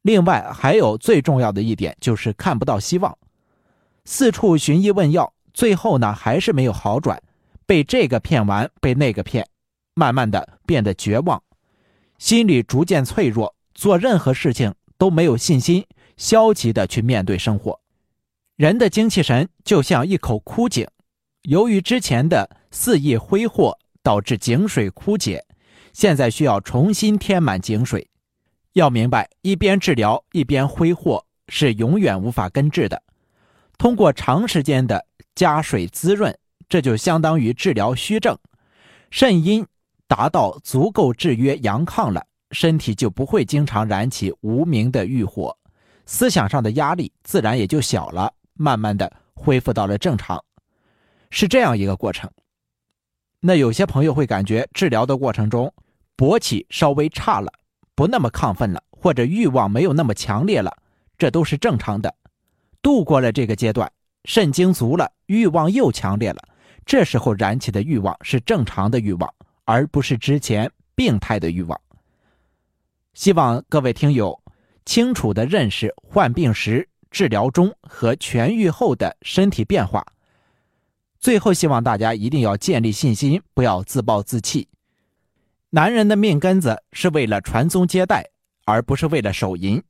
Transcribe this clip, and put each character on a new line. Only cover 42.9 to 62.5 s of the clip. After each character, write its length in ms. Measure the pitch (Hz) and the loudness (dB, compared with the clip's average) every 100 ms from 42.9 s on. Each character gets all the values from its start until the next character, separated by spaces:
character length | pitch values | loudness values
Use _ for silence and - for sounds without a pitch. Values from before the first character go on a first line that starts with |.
就 160 | 104 120 | -2 -2
不 160 | 92 139 | -2 -2
会 180 | 214 | 0
经 220 | 120 147 147 | 0 0 0
常 220 | 107 110 | -2 -2
燃 200 | 98 117 | -2 -4
起 240 | - 98 - | -4 -6 -6
无 220 | 104 117 | -4 -2
名 280 | 170 131 117 | 0 0 0
的 120 | 127 95 | -2 -2
欲 180 | 127 | -2
火， 320 | 107 - 71 - _ _ _ _ - | -4 -4 -10 -10 _ _ _ _ -12
思 240 | - 247 | -2 0
想 180 | 180 101 | 2 0
上 140 | 143 | 0
的 100 | 110 | -2
压 220 | 120 147 | -2 -2
力 180 | 175 147 _ | -2 -6 _
自 160 | - 196 | -4 -2
然 180 | 110 127 | 0 0
也 80 | 98 | 0
就 140 | 151 | -2
小 300 | 127 104 78 | 0 -4 -4
了， 220 | 85 98 _ _ | -6 -6 _ _
慢 240 | _ 151 117 | _ -2 0
慢 180 | 107 101 | -2 -2
的 140 | 92 _ _ | -4 _ _
恢 240 | - - 127 | -6 0 0
复 140 | 127 | 0
到 160 | 113 98 | -2 -2
了 100 | 101 | -2
正 180 | 185 113 | -2 -4
常。 280 | - 90 - _ _ _ _ _ _ _ _ | -4 -10 -10 _ _ _ _ _ _ _ _
是 180 | - 196 | -2 0
这 120 | 254 | 2
样 160 | 214 113 | 2 0
一 80 | |
个 120 | 98 92 | -2 -2
过 160 | 143 | -4
程。 180 | 180 - _ _ _ _ _ _ _ _ _ _ _ | -6 -12 _ _ _ _ _ _ _ _ _ _ _
那 160 | 170 180 | 2 4
有 160 | 127 | 4
些 120 | 113 | 2
朋 200 | 190 135 | 0 2
友 100 | 151 | 2
会 100 | 139 | 2
感 200 | 135 101 | 0 0
觉 240 | 98 110 135 | 0 -2 -2
治 160 | - 185 | -2 0
疗 160 | 113 | 0
的 120 | 127 135 | 0 0
过 160 | 131 | -2
程 180 | 107 107 | -2 -2
中 220 | 117 131 _ _ _ _ - | 0 -4 _ _ _ _ 0
勃 220 | 131 226 | 2 2
起 260 | - 107 - | 0 -6 -6
稍 200 | - 156 | -2 0
微 180 | 143 156 | 2 -2
差 320 | - - 131 | -4 -2 -2
了， 120 | 101 _ _ _ _ | -4 _ _ _ _
不 120 | - 156 | -2 0
那 120 | 247 | 2
么 120 | 123 | -2
亢 220 | - 135 | -2 -4
奋 200 | 95 110 | -2 -4
了， 100 | 87 _ | -4 _
或 240 | - 185 | -2 0
者 100 | 127 | 0
欲 220 | 120 196 208 | 0 0 0
望 240 | 131 101 | 0 0
没 120 | 107 | 0
有 100 | 180 | 0
那 100 | 151 | 0
么 100 | 143 | 0
强 300 | 101 - 104 190 | -4 -4 -2 0
烈 140 | 180 | 0
了， 160 | 92 - _ _ _ _ | -2 -8 _ _ _ _
这 140 | - | 0
都 140 | 160 | 0
是 120 | 156 143 | -2 -2
正 220 | 233 123 | 0 -2
常 220 | - 101 | -4 -6
的。 120 | 107 - _ _ _ | -6 -10 _ _ _